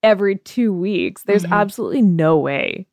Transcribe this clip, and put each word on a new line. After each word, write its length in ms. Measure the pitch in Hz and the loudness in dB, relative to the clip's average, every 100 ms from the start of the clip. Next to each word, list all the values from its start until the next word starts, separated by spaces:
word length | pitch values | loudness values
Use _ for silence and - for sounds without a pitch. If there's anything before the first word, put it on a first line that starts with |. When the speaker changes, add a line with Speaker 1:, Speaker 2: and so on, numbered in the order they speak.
Speaker 1:
every 340 | 220 202 202 196 | 2 2 0 -2
two 360 | - - 226 | -6 -2 -2
weeks. 500 | 180 190 190 180 190 | 0 -4 -2 -4 -6
There's 180 | - 202 | 0 0
Speaker 2:
Mm-hmm. 100 | 170 | 2
Speaker 1:
absolutely 500 | 208 202 240 - 277 | 0 -2 -4 -6 2
no 360 | 208 165 156 160 | 2 4 2 2
way, 480 | 139 139 - - - | 0 -2 -4 -6 -8